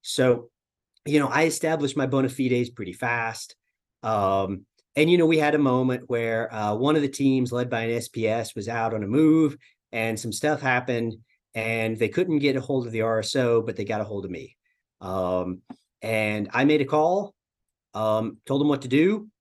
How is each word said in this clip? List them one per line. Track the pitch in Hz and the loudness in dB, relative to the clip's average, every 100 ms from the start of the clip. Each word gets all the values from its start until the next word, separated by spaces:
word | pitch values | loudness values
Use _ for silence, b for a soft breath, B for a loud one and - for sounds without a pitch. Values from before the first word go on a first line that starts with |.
So, | - - 127 120 - _ _ _ _ _ | -6 0 2 2 -2 _ _ _ _ _
you | 143 147 | 0 2
know, | 135 | 4
I | 139 160 | 2 2
established | 160 160 160 143 143 | 0 -2 0 -2 -2
my | 127 | 0
bona | 135 135 | 2 0
fides | 131 127 123 120 | 0 0 0 0
pretty | - 101 | -6 -10
fast. | 139 123 120 113 110 - - _ _ _ _ | -6 -4 -2 -4 -8 -16 -20 _ _ _ _
Um, | 113 110 98 98 95 98 - _ _ - | -2 0 2 0 0 -6 -10 _ _ 0
and, | 160 | 4
you | 180 | 4
know, | 165 | 4
we | 160 | 4
had | 147 | 2
a | 147 | 2
moment | 139 127 127 127 127 | 4 2 2 -2 -2
where, | 117 113 113 117 | -2 0 -2 -4
uh, | 110 104 | -4 -2
one | 107 139 156 | 0 2 2
of | |
the | 143 | 0
teams | - 139 131 127 | 0 2 2 0
led | 123 123 | -2 -2
by | 120 | -2
an | 113 | -2
S | 117 - | -4 -6
P | 117 110 | -4 -2
S | 113 110 - | -2 -4 -8
was | 104 | -6
out | 117 113 | -4 -2
on | 113 | -2
a | 101 | 0
move | 131 156 160 156 143 b b _ | 4 6 6 4 -2 b b _
and | 113 113 110 | -4 -4 -4
some | 117 | -6
stuff | - 151 151 | -4 -2 -2
happened | 131 123 123 120 117 117 _ _ _ | 0 0 0 -2 -4 -8 _ _ _
and | 113 110 113 110 113 | -6 -4 -2 -2 0
they | 113 | 0
couldn't | - 180 151 | 0 0 2
get | 139 131 | 2 0
a | |
hold | 123 135 120 | -2 -4 -2
of | |
the | 113 | -2
R | 113 110 | 0 0
S | 110 135 | 0 0
O, | 123 117 | 2 2
but | 113 113 | 0 -6
they | |
got | 104 107 | -4 -4
a | |
hold | 107 101 | -4 -6
of | 92 | -8
me. | 85 65 _ _ _ _ _ | -10 -12 _ _ _ _ _
Um, | 95 95 90 92 90 92 _ - _ _ | -6 -2 0 0 -2 -8 _ -20 _ _
and | 110 110 107 107 101 | -4 0 0 -2 -2
I | 120 | 2
made | 139 151 | 4 4
a | 135 | 2
call, | 151 160 190 202 _ _ _ _ _ _ | 2 2 0 -4 _ _ _ _ _ _
um, | 104 110 110 110 - - | -4 0 0 -2 -10 -4
told | 139 | 0
them | 147 | 2
what | 139 | 0
to | 131 | 2
do. | 135 180 214 - _ | 4 4 2 -6 _